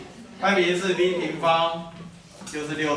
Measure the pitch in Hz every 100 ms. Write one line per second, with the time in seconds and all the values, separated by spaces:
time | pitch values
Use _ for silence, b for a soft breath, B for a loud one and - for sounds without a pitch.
0 | - - - - 190 185 175 175 190 175
1 | 180 170 151 - 165 165 170 165 - -
2 | - - - - - 151 147 151 151